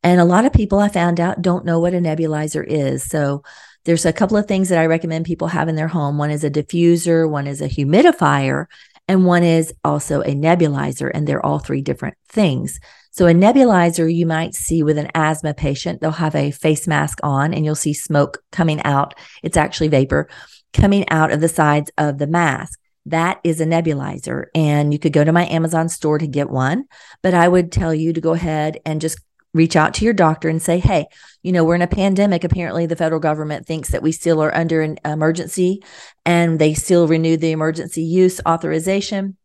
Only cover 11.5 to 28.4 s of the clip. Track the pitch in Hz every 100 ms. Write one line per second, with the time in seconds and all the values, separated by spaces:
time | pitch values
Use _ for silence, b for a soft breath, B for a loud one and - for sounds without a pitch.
11.5 | 147 - 135 139 123 135 - _ - 190
12.5 | 127 - - b b b - 175 170 202
13.5 | 262 254 185 170 170 165 165 165 160 165
14.5 | - - 165 151 151 147 165 156 156 156
15.5 | 147 151 139 170 170 160 156 156 151 143
16.5 | 139 156 151 - 147 147 - 147 135 147
17.5 | 160 151 151 - 147 - 147 143 - _
18.5 | - 165 151 - 139 143 - B B 165
19.5 | 170 151 - 151 143 135 143 156 B B
20.5 | B _ - 202 202 - 156 156 147 160
21.5 | 160 151 147 147 - 151 139 147 170 165
22.5 | 127 - - _ _ - 160 170 - 170
23.5 | 160 160 165 165 143 139 - - 135 -
24.5 | - 151 147 147 147 156 147 147 170 175
25.5 | 165 165 165 165 - 156 151 156 139 143
26.5 | 131 131 190 277 B B B 190 175 175
27.5 | 180 175 - 165 156 160 165 165 165